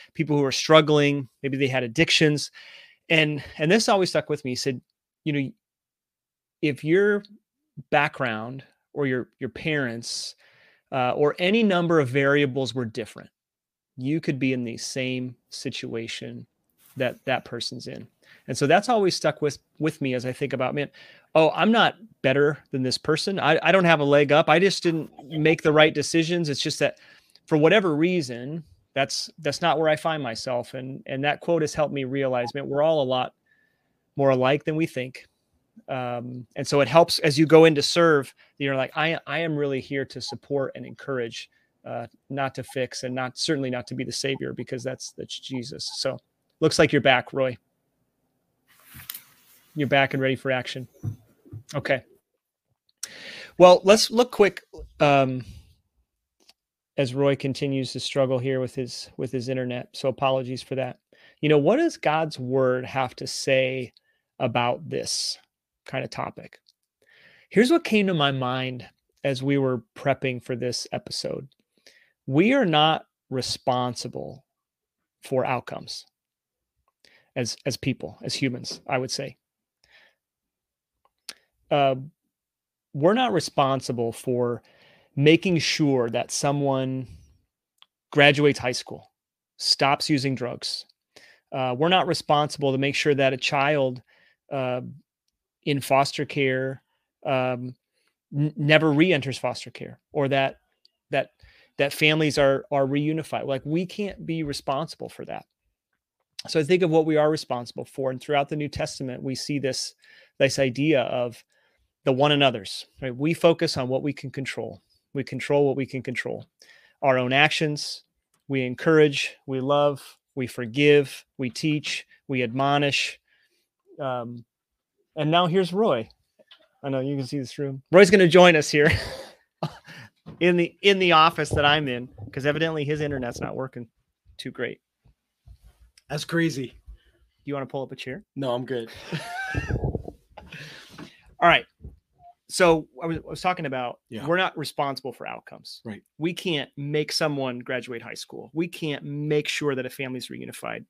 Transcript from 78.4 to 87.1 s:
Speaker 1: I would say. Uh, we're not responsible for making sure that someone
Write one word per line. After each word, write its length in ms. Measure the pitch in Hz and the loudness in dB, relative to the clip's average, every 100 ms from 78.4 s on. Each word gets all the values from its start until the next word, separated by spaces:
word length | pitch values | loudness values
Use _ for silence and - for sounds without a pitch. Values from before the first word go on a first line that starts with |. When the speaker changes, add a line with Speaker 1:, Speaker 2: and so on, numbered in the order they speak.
| 135 123 117 - - | -4 -4 -12 -14 -6
Speaker 1:
I 120 | 131 | -4
would 140 | 127 | -4
say. 260 | - 139 - _ _ _ _ _ _ _ _ _ _ _ _ _ _ _ _ _ _ - - _ _ - | -8 -10 -16 _ _ _ _ _ _ _ _ _ _ _ _ _ _ _ _ _ _ -20 -20 _ _ -2
Uh, 260 | 147 139 131 143 _ _ _ _ _ _ _ _ | 2 2 0 -6 _ _ _ _ _ _ _ _
we're 200 | 139 165 | 0 2
not 180 | 233 247 | 2 0
responsible 800 | 175 - - 135 135 - 120 117 | -2 -2 0 0 0 -4 -4 -6
for 500 | - - 123 120 120 _ _ _ _ _ 139 | -6 -4 -2 -2 -4 _ _ _ _ _ 2
making 420 | 147 165 196 165 | 6 6 4 0
sure 500 | - - 147 131 117 | 0 0 2 2 0
that 220 | 120 - | -4 -6
someone 760 | - 143 143 139 131 131 131 120 | -4 -2 0 -2 -2 -4 -6 -10